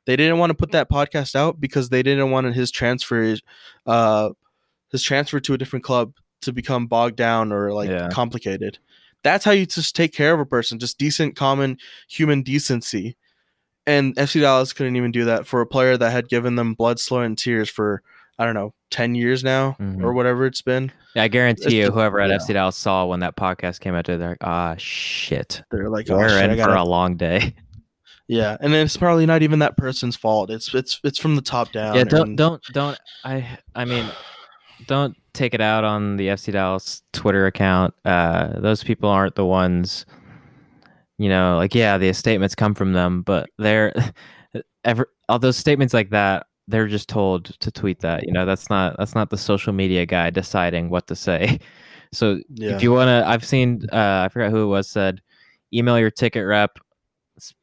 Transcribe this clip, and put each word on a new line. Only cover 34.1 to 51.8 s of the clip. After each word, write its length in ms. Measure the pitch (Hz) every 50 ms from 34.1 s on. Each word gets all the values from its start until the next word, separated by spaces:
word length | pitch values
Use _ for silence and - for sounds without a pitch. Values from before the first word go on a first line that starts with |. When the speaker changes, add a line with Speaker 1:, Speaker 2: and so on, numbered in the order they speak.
| - - - - - - - - - _ _ _ _ - - -
Speaker 2:
don't 300 | 139 139 143 135 - _ _ _ -
take 200 | - 135 120 123
it 60 | 110
out 240 | 110 107 110 110 107
on 320 | 107 104 104 104 101 101
the 140 | 98 98 95
F 100 | 101 98
C 140 | - - 98
Dallas 480 | 98 95 92 95 92 - - - - _ _
Twitter 340 | - - - 107 98 98 95
account. 480 | 95 - - 101 95 92 92 92 87 - _ -
Uh, 520 | - 92 87 87 85 82 87 82 80 80 -
those 240 | - 104 107 101 -
people 240 | - 110 - - 104
aren't 260 | 101 95 98 95 -
the 80 | - 98
ones, 600 | 90 92 92 90 90 90 87 90 98 - - - _ - - - - - - _ _ _ _ _ _ _ _ _ _ _ _ _ _ _ -
you 100 | 107 98
know, 300 | 95 92 92 90 87 85
like, 180 | 90 98 -
yeah, 220 | 120 113 104 98 95
the 160 | 95 92 95
statements 420 | - - 117 113 95 98 98 -
come 180 | - 110 104 101
from 200 | - 101 95 92
them, 280 | 90 90 90 90 90
but 280 | 90 - 98 85 - - _ -
they're, 360 | 107 107 107 110 107 104 - - 120 - - - - - - - -
<laughs> 400 | _ - - - _ _ _ -
ever, 240 | 117 117 117 131 - _ _ _ -
all 100 | 113 120
those 200 | 123 131 123 -
statements 360 | - 156 147 135 139 123 -
like 180 | 117 107 98
that, 360 | 104 104 101 98 95 92 - _ _ _ _ -
they're 180 | 104 110 110 104
just 220 | 104 104 - -
told 360 | - 110 101 95 92 90 87 - - -
to 100 | - 107
tweet 300 | - - - 98 90 -
that, 240 | - 82 82 - -
you 60 | 90
know, 140 | 90 90 92
that's 240 | 92 95 - - -
not, 260 | 107 98 95 87 82 -
that's 160 | 101 110 -
not 140 | 113 107 -
the 80 | - 98
social 360 | - - 104 98 - 110 101
media 320 | 95 95 92 92 90 87
guy 240 | 85 92 90 85 85
deciding 600 | 87 95 92 - - 98 87 87 87 85 85 85
what 160 | 90 90 - -
to 80 | -
say. 440 | - - 98 87 80 90 113 - - -
<laughs> 60 | - - -